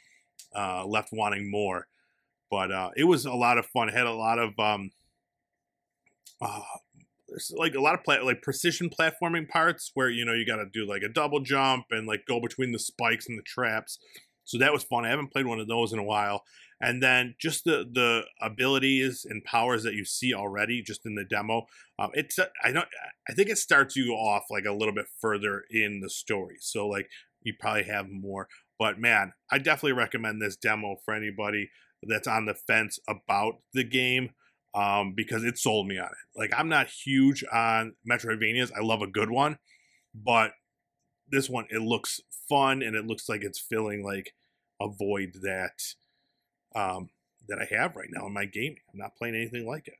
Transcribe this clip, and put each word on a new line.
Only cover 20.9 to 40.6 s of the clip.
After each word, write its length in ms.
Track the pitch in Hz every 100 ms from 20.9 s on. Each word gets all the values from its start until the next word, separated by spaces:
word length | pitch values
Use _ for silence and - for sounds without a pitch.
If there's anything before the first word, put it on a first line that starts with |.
| -
in 100 | 117
the 100 | 104
demo, 420 | 95 104 107 113 - - - -
um, 120 | 104
it's, 240 | 147 147 -
uh, 80 | 180 -
I 80 | 117
don't, 160 | 151 - - - - -
I 60 |
think 160 | 120 208
it 80 | 202
starts 380 | - 147 135 135
you 160 | 120
off, 300 | 110 110 101 -
like, 140 | 104
a 80 | 104
little 220 | 104 107
bit 120 | 104 101 -
further 440 | 110 104 104 98 -
in 300 | 110 104 101
the 80 | 92
story. 480 | - - 101 92 87
So, 300 | - 110 104
like, 220 | 101 - - - _
you 120 | 113 -
probably 240 | 110 107
have 240 | 92 104 95
more. 400 | 98 98 98 95 - _ -
But, 200 | 110 98
man, 360 | 120 107 92 - -
I 60 | 139
definitely 340 | 143 151 147
recommend 480 | 123 117 120 110 107
this 160 | 104 95
demo 400 | 113 107 104 95
for 100 | -
anybody 560 | 107 107 98 104 104 98 _ _ -
that's 240 | 107 107 127
on 200 | 110 107
the 80 |
fence 440 | 98 - 110 107 - -
about 540 | 101 - 101 110 - _
the 100 | 131
game, 460 | 117 127 127 127 127 _ _ _ _
um, 380 | 101 101 101 98
because 300 | 98 113 113
it 140 | 117 120
sold 280 | 127 107 98
me 120 | 95
on 80 | 90
it. 320 | - - -
Like, 140 | 110 127
I'm 140 | 165
not 180 | 151 123
huge 560 | - 139 135 135 131 -
on 420 | 117 117 113 113 - 117
Metroidvanias. 640 | 120 117 110 110 120 123
I 60 | 104
love 220 | 110 110
a 40 | 101
good 240 | 104 110
one. 280 | 123 147 147 _ _ _ _ _
But 400 | 110 110 117 110 -